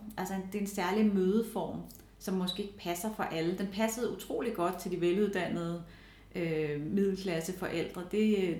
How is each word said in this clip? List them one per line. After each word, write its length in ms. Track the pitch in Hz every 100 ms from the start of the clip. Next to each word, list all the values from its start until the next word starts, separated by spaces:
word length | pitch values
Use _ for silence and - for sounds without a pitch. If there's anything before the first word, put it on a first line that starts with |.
| - -
Altså 180 | 190
en, 60 | 190 185
det 60 | 208
er 40 |
en 40 | 196
særlig 480 | 196 180 214 214
mødeform, 640 | 196 185 226 220 190 160 165 - - - -
som 160 | 202
måske 280 | 190 180 -
ikke 140 | 202 -
passer 300 | 170 175 220 214
for 60 |
alle. 360 | - 160 165 190
Den 80 | 196
passede 400 | 202 226 247 226 -
utrolig 380 | - 285 240
godt 220 | 202 175 185
til 120 | 185
de 100 | 170
veluddannede, 800 | 175 190 208 190 165 170 170 170 - - - - -
øh, 460 | 180 165 156 151 147
middelklasseforældre. 1200 | 151 196 196 190 190 165 170 185 - 165 - 180 175
Det, 460 | 208 214 196 185